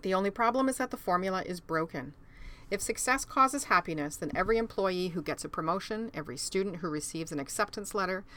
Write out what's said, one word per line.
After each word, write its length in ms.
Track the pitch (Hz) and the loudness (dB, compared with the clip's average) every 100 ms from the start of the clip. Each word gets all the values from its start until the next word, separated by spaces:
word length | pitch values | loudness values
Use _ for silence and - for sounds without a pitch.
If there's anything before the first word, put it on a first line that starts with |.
The 120 | 190 | 0
only 180 | 185 202 | 2 2
problem 380 | 202 226 254 262 | 4 4 6 4
is 80 | 254 | 2
that 140 | 254 | -2
the 60 | - | -2
formula 460 | - 180 190 185 - | 2 2 2 0 -2
is 140 | 180 | -6
broken. 540 | - 160 165 151 135 - - - - - - | -2 0 0 -4 -8 -12 -18 -14 -14 -12 -6
If 100 | 202 | -4
success 440 | - - - 269 - | -2 0 2 2 2
causes 400 | 277 262 285 - | 4 4 4 2
happiness, 500 | 185 170 156 147 - | 2 2 -2 -4 -4
then 160 | 151 | -4
every 240 | - 190 226 | 0 2 2
employee 520 | 226 - 190 180 180 | 2 0 2 2 0
who 120 | 170 | -2
gets 220 | 151 147 | -4 -4
a 60 | 147 | -4
promotion, 600 | - 160 190 - 220 226 | -4 0 0 -2 -4 -4
every 240 | 151 151 123 | -6 -8 -6
student 400 | - 190 196 156 | -2 0 0 -2
who 120 | 165 | -4
receives 440 | 151 - 160 160 | -4 -4 -6 -4
an 60 | 151 | -4
acceptance 540 | 139 - 202 - 202 | -4 -2 -2 -4 -4
letter, 300 | 208 185 185 - | 0 0 -2 -6